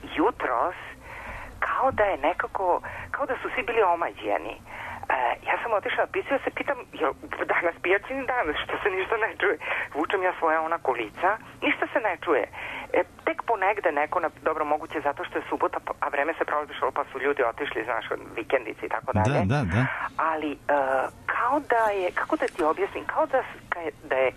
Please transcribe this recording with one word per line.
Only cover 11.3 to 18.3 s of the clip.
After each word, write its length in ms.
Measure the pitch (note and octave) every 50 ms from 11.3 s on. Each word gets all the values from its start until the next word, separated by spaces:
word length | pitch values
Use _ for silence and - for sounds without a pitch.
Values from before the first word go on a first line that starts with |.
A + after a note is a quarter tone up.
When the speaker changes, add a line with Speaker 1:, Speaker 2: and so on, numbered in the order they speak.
| G#3 A3+ - - - -
Speaker 1:
ništa 260 | - D4 - - F4+ D#4+
se 100 | - D4+
ne 160 | A3+ G#3 F3 -
čuje. 260 | - F3 D3+ A#2+ G2 - - - - - - - - -
E, 140 | - - F3+ - - - -
tek 200 | - D#4+ - -
ponegde 500 | - A#3 G3+ F#3+ F#3+ G#3+ G3+ - F3+ D3+
neko, 280 | C#3+ D3 D3+ - F3+
na, 100 | E3+ D3+ - -
dobro, 240 | - D#3+ D#3+ D#3 D#3
moguće 360 | D3+ D3+ D3+ D#3+ D#3 - D#3+
zato 240 | C#3 D3 C#3 - F3+
što 140 | - - E3
je 60 | C#3
subota, 320 | - D#3 D3+ - F3+ - E3+
pa, 120 | - - D#3+
a 120 | - - D3
vreme 260 | C#3 C#3 C#3 D#3+ E3
se 100 | - E3+
prolazi 300 | - D#3 D3 D3+ C#3+ D3
šolo, 160 | - - B2+ C3+
pa 120 | C#3+ C#3
su 140 | - - -
ljudi 240 | B2+ C#3+ C#3+ C#3 B2+
otišli, 400 | A2+ A2+ - D3 C3+ - A#2 A2
znaš, 200 | A#2 A#2+ A2+ G#2+ - - - - -